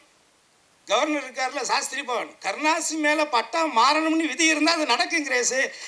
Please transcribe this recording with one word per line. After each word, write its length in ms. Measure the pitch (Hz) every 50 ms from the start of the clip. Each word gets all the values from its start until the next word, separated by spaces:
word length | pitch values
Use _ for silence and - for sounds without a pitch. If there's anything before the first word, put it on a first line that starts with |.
| _ _ _ _ _ _ _ _ _ _ _ _ _ _ _ _ _
கவர்னர் 380 | - 196 247 294 311 302 285 269
இருக்காருல்ல, 360 | 262 233 262 262 254 254 277
சாஸ்திரி 420 | 240 233 220 277 277 - 262 262
பவன், 340 | - 240 240 202 - - - -
கருணாசு 500 | - 190 208 247 294 311 330 339 320 330
மேல 360 | 311 320 302 294 302 311 302
பட்டா 380 | 302 254 226 220 - - 330 320
மாறணும்னு 600 | 302 247 226 240 277 302 311 320 320 320 330 330
விதி 200 | 262 254 339 330
இருந்தா 260 | 320 311 294 302 339
அது 140 | 339 320 302
நடக்கும் 400 | 254 240 277 349 - 349 320 294
கிரேஸு. 440 | 269 254 247 240 - 247 262 269 - - - -